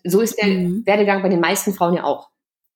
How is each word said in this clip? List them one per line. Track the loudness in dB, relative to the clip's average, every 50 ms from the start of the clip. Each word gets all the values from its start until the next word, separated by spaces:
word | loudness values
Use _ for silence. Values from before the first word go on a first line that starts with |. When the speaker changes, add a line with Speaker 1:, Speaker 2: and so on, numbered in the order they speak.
| -4
Speaker 1:
so | 0 0 0
ist | 0 0 -2 -2
der | 0 0
Speaker 2:
Mhm. | 0 0 0 -2 -2 -2 0
Speaker 1:
Werdegang | 0 2 2 2 2 0 0 0
bei | 0
den | 0 2
meisten | 0 0 -2 -2 -2 -4 -2
Frauen | 0 0 0 0
ja | 0 0
auch. | -2 -4 -4 -6 -16 _ _ _ _ _ _ _ _ _